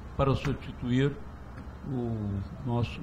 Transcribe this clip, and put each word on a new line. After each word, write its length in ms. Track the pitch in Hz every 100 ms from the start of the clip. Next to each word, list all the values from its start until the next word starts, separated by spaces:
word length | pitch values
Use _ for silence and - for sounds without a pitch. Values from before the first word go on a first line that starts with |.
| - -
para 180 | 139
substituir 800 | 127 147 120 - - 123 127 143 147 - - - - - - -
o 240 | 127 120 113 104 98 95 -
nosso 360 | 127 120 117 -